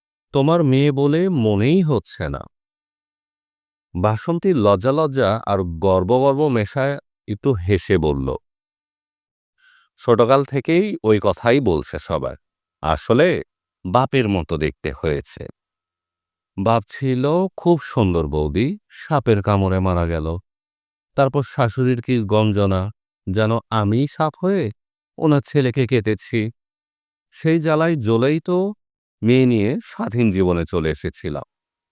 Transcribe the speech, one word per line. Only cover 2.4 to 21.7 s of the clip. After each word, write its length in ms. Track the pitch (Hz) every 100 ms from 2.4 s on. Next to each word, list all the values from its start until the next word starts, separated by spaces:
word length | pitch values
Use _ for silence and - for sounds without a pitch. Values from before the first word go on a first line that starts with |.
| - _ _ _ _ _ _ _ _ _ _ _ _ _ _
বাসন্তী 560 | 87 104 107 - 170 196
লজ্জা 380 | 156 101 98 120
লজ্জা 380 | 143 156 135 101 113 -
আর 120 | 98 90 82
গর্ব 320 | 95 92 92 127
গর্ব 220 | 139 135 151
মেশায় 460 | 120 101 139 135 143 - _ -
একটু 220 | 104 139
হেসে 420 | 110 87 95 - 95
বলল, 300 | 78 69 65 - - _ _ _ _ _ _ _ _ _ _ _ _ _ _ _
"ছোটকাল 420 | - 113 117 135
থেকেই 400 | 139 139 139 170 208 -
ওই 140 | 110 107
কথাই 360 | 101 90 120 135
বলছে 360 | 117 80 69 80
সবার। 380 | - 80 64 - _ _ _ _
আসলে 460 | 76 78 - 117 180 113 - _ _ _
বাপের 420 | 92 110 131 135 107
মতো 260 | 95 80 80
দেখতে 320 | 73 - 76
হয়েছে।" 520 | 69 82 71 - - - - _ _ _ _ _ _ _ _ _ -
বাপ 260 | 98 113 -
ছিল 360 | - 135 127 139 170 190 -
খুব 200 | 175 165
সুন্দর 420 | - - 98 85 73
বৌদি, 400 | 76 76 76 131 208 _
সাপের 480 | - - 147 123 104
কামড়ে 360 | 101 101 95 92
মারা 240 | 92 87 85
গেল। 200 | 82 78 87 - _ _ _ _ _ _ -
তারপর 260 | 135 143
শাশুড়ির 580 | 127 - 120